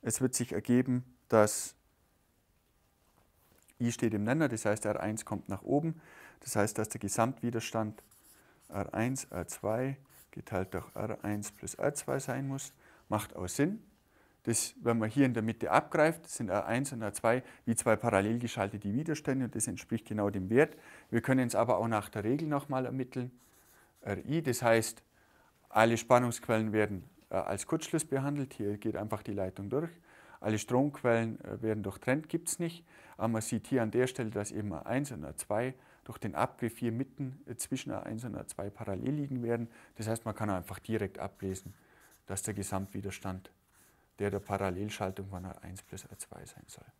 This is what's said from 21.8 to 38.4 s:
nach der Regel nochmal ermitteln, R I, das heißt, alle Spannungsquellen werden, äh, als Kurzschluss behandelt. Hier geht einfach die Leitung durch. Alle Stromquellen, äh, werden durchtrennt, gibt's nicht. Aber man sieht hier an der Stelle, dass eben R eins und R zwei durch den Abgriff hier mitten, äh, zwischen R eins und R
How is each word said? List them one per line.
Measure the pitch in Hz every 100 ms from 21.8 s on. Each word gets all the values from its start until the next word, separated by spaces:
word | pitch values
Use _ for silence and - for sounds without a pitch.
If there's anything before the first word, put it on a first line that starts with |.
| 117
nach | 110 104
der | 107
Regel | 104 143 160
nochmal | 143 143 131 123
ermitteln, | 131 127 131 123 - _ _ _ - _ _
R | - 98
I, | - 156
das | 151 120
heißt, | 120 113 110 - _ _ _ _ _ _ _
alle | - 117 113
Spannungsquellen | - 123 123 117 - 113 110
werden, | 107 104 98 - - _
äh, |
als | 92 - 101 -
Kurzschluss | 160 - 165
behandelt. | - 135 135 147 135
Hier | - 104 104
geht | 110 98
einfach | 104 104
die | -
Leitung | 101 92 - 98
durch. | 131 165 165 _ - - -
Alle | 104 107
Stromquellen, | - 123 147 139 123 117 113 110
äh, | - 107
werden | 110 107
durchtrennt, | 98 95 - 139 156
gibt's | 170 170 -
nicht. | 170 170 - - - -
Aber | 110
man | 110
sieht | 110 117 -
hier | 131
an | 110
der | 120 123
Stelle, | - 113
dass | 104 101
eben | - 104
R | 82 -
eins | 127 143
und | 110
R | 73 76
zwei | - 104 127 127 - -
durch | - 117
den | 113 73
Abgriff | 120 - 117 -
hier | 120
mitten, | 113 139 - 131 135 -
äh, | -
zwischen | - 131 -
R | -
eins | - 110
und | 120
R | -